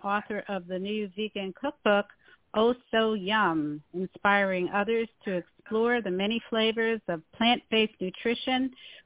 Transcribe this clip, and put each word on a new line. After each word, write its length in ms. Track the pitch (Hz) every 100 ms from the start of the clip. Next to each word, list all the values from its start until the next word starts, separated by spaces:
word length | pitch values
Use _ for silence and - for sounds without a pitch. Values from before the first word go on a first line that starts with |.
author 400 | 196 208 202 208 -
of 180 | 196 175
the 120 | 185
new 300 | 196 214 202
vegan 400 | 208 214 208 190 -
cookbook, 480 | 277 - 214 202 202 - _ - _
Oh 200 | 214 226 247 _
So 240 | 226 220
Yum, 680 | 214 185 220 185 160 147 151 -
Inspiring 720 | 180 185 - 202 202 196 185 180
Others 340 | 202 202 226 226 _ 214
to 100 | 180
Explore 680 | - _ - 220 233 240
the 80 | 196
Many 320 | 180 202 226 -
Flavors 500 | 226 220 220 226 226 -
of 160 | 165 - -
Plant-Based 580 | 233 247 - 220 220 -
Nutrition 720 | 185 - 233 233 - 254 262 - - -